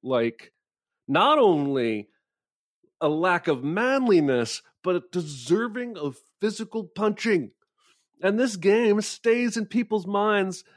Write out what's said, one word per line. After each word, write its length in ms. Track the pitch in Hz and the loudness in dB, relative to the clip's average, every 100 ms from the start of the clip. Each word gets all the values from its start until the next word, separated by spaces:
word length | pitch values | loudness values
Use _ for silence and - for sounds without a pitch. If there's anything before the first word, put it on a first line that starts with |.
like, 500 | 127 127 117 113 - _ _ _ _ _ - | -4 -2 -2 -4 -16 _ _ _ _ _ -2
not 300 | 139 214 208 | 2 4 4
only 680 | 226 160 139 135 117 107 104 _ _ _ _ _ _ _ _ _ | 4 4 0 0 -2 -2 -8 _ _ _ _ _ _ _ _ _
a 80 | 156 | -2
lack 400 | 156 180 175 170 | 0 0 0 0
of 160 | 139 | -2
manliness, 960 | 139 180 247 269 254 185 143 127 113 - - _ | -2 -2 0 0 4 4 4 2 0 -6 -14 _
but 140 | 180 175 | -4 -4
a 60 | - | -4
deserving 840 | 180 156 139 120 185 233 214 247 202 | -8 -8 -10 -2 0 0 -6 -10 -8
of 220 | 147 127 _ _ | -8 -10 _ _
physical 440 | 214 214 220 226 | -4 -4 -8 -8
punching. 680 | 180 - 214 208 226 190 123 - _ _ _ _ _ _ | -10 -4 -2 -2 0 0 -2 -12 _ _ _ _ _ _
And 160 | 185 208 | -2 0
this 180 | 254 202 | 0 0
game 440 | 175 214 233 208 | 2 4 4 2
stays 560 | 208 - 233 233 240 220 | 0 -4 0 2 0 -2
in 100 | 214 | -2
people's 400 | 233 240 214 180 | -2 -2 -4 -2
minds 560 | 202 214 208 190 180 - | -2 2 2 0 -6 -16